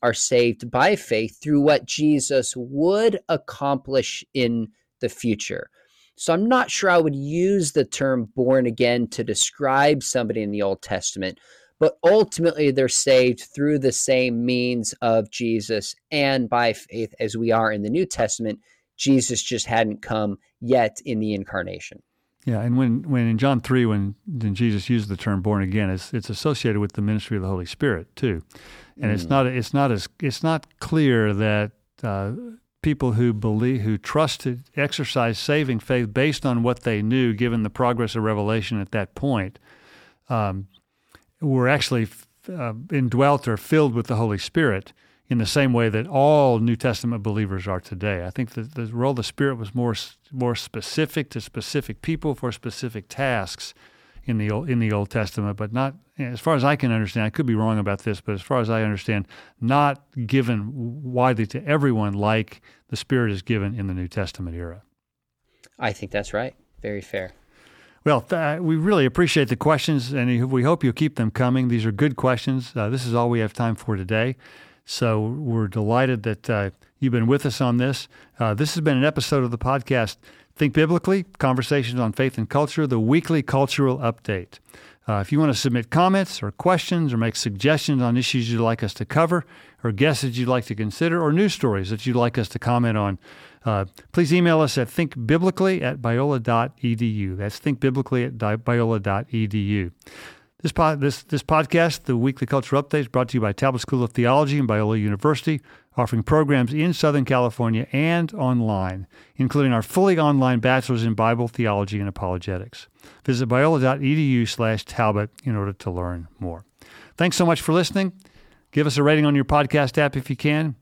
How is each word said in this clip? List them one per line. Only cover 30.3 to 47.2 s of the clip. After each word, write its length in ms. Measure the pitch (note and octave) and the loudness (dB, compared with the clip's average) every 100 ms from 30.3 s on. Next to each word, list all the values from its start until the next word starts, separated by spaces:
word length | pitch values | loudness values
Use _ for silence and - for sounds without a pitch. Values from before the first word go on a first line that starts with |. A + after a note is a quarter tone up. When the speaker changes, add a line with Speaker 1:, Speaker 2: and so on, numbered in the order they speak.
| - | -2
Speaker 2:
not 240 | D#3+ D#3+ - - | -2 -2 -6 -14
clear 520 | - D#3+ C#3+ A#2+ G#2+ | -2 2 4 4 2
that, 400 | G2+ G#2+ G#2 G#2+ - _ _ | 2 0 0 -2 -8 _ _
uh, 300 | A#2+ G2 G2 D#3 A#3+ A3+ _ _ | -6 -4 -4 -8 -12 -18 _ _
people 300 | D#3 C#3+ C3 | -2 0 0
who 220 | A2+ B2 | 2 2
believe, 480 | G#2+ A2 G#2+ B2 C3 | 0 0 0 0 0
who 160 | G#2+ G#2 | 0 -2
trusted, 640 | - D3+ D#3 - C3+ B2 - | -2 -2 -2 -2 -6 -8 -8
exercised 640 | - C#3+ - C3 C3 A#2 A2 | -4 -4 -4 -4 0 0 0
saving 440 | - D3+ C3+ A2+ | 0 0 0 -2
faith 340 | - B2+ A#2 | 0 -2 0
based 320 | A2+ C#3+ C#3+ C3+ | 0 0 0 -2
on 160 | A#2+ | 0
what 180 | A#2 B2 | 0 -2
they 220 | - G#2+ | -2 -2
knew, 320 | G#2+ C3 B2 | 0 2 2
given 280 | G#2 A#2+ A#2 | 2 0 0
the 60 | G#2+ | -2
progress 480 | - B2 A#2+ A2+ A#2 | 0 0 0 -2 -2
of 60 | |
revelation 580 | A2 G#2 G#2 A2+ G2 A2 | -2 0 0 -2 -2 -4
at 100 | F#2+ | -4
that 220 | A2 F#2+ | -6 -6
point, 440 | - C#3+ A#2+ F#2+ - _ _ _ - - _ - | -4 -2 -2 -4 -10 _ _ _ -20 -20 _ -4
um, 360 | A#2 G#2 F#2+ F#2+ _ _ _ _ _ _ _ | -2 -2 -4 -10 _ _ _ _ _ _ _
were 260 | D3+ C3 B2 | -2 2 2
actually 360 | D3 - B2 | 2 0 -2
f-, 220 | G#2+ - - _ - | -2 -6 -20 _ -14
uh, 240 | F3 A#2+ A2+ D3+ | -10 -8 -10 -4
indwelt 560 | D3+ B2 A#2 C#3 C#3+ - | -2 0 4 4 4 0
or 120 | G#2+ | -4
filled 340 | - D#3 D3 | 0 2 4
with 140 | A#2 - | 0 -2
the 100 | A#2 | -2
Holy 220 | A2+ G2+ | -2 -2
Spirit 560 | - - D3 G2 - _ _ _ - | -2 0 2 0 -6 _ _ _ -4
in 80 | A#2+ | -2
the 100 | G#2+ | 0
same 280 | D3 C3+ | 2 2
way 160 | A#2+ A#2 | 4 2
that 160 | G#2+ B2+ | 0 -2
all 520 | C#3 C#3+ D3+ C3+ A#2 | 2 4 6 6 4
New 160 | A#2 | 2
Testament 480 | A#2 C3 A2 A#2+ A#2 | 0 0 -2 -4 -4